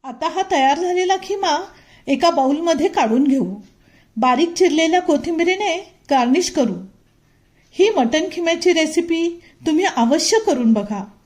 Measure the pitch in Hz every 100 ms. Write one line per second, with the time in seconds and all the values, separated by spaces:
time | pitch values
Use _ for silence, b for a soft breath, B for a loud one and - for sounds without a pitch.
0 | 269 240 320 330 381 320 269 285 359 359
1 | 370 381 381 392 370 302 392 b b b
2 | - 269 339 311 269 294 339 311 349 349
3 | 226 233 285 269 185 208 - _ b b
4 | b 220 254 247 339 - 370 294 320 359
5 | 349 294 330 330 339 381 403 330 - _
6 | - 269 240 285 359 320 233 180 190 _
7 | _ _ _ _ _ _ _ - 403 392
8 | 233 302 359 - 330 339 359 330 311 339
9 | 339 330 339 339 B B - 311 381 -
10 | 233 302 - 440 440 247 233 220 196 202
11 | 196 _